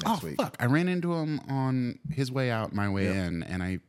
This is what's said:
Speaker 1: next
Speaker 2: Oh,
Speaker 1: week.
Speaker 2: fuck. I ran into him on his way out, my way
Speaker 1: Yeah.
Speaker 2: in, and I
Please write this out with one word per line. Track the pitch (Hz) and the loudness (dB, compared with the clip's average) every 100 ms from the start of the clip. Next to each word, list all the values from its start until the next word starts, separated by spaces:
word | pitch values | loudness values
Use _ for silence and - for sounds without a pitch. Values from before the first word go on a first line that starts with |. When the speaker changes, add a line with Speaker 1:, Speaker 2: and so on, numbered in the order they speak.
Speaker 1:
next | - 208 | -2 -2
Speaker 2:
Oh, | 85 | -2
Speaker 1:
week. | - | -2
Speaker 2:
fuck. | 147 - | -4 0
I | 120 | 2
ran | 143 180 | 4 4
into | 180 175 | 0 0
him | 170 156 147 - | 0 0 -2 -2
on | 135 131 127 123 - - | 0 2 2 0 -4 -6
his | - 131 | -2 -2
way | 131 127 | 0 0
out, | 113 107 | 0 0
my | 104 101 | 0 0
way | 98 98 | 2 2
Speaker 1:
Yeah. | 95 90 | 2 0
Speaker 2:
in, | 85 | -2
and | - 92 | -4 -4
I | 90 90 | -2 -4